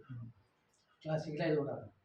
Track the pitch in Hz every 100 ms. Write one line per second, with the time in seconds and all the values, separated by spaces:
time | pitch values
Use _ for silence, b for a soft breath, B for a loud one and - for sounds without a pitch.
0 | - 123 117 - _ _ _ _ _ _
1 | 156 156 160 151 165 147 131 - - -